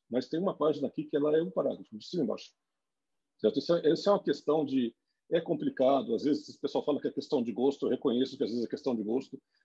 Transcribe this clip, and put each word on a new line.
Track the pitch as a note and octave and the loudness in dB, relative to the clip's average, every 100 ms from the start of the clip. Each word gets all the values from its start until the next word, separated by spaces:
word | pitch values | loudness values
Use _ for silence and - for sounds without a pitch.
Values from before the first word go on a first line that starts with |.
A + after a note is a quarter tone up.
| - | -6
mas | A#2+ - | -4 -2
tem | D#3+ | -2
uma | F#3 E3+ | -2 0
página | D#3 C#3+ C3 | 0 0 -4
aqui | - | -6
que | D3+ D3+ | -2 0
ela | D3 D#3 | 2 2
é | |
um | F3+ | 0
parágrafo, | F#3 C#3 - - G#2+ | -2 -2 -4 -10 -16
de | - | -8
cima | F3+ | -4
e | B2 | -2
embaixo. | G2+ - _ _ _ _ _ _ _ _ _ | -4 -10 _ _ _ _ _ _ _ _ _
Certo? | G#2+ C#3 | 0 2
Isso | - E3+ | 2 2
é, | D#3+ | 4
essa | E3 G3+ | 4 4
é | |
uma | G3+ | 2
questão | F#3 - - D#3 | 2 -2 2 0
de, | C3+ C3 A#2 - _ _ - | 2 0 0 -4 _ _ -2
é | E3+ | -2
complicado, | E3+ E3 C#3+ - C3 C3+ A2 A2 | 0 -2 -2 2 4 4 2 0
às | |
vezes | B2 C#3+ - - | 0 0 -4 -10
o | |
pessoal | C#3+ C3+ - | -4 -2 0
fala | C3+ | 0
que | B2+ | -2
é | |
questão | - - C#3+ | -6 -2 -2
de | A#2 | 0
gosto, | G2+ C3+ C3+ B2 | 0 0 0 -2
eu | |
reconheço | B2 C3+ A#2 B2+ - | 0 0 0 0 -2
que | |
às | A2 | -4
vezes | A#2+ | -2
é | A2 | -4
questão | A2 C3+ A#2 | -4 -2 -2
de | |
gosto, | G#2 B2+ C3+ - _ _ | -2 -4 -4 -16 _ _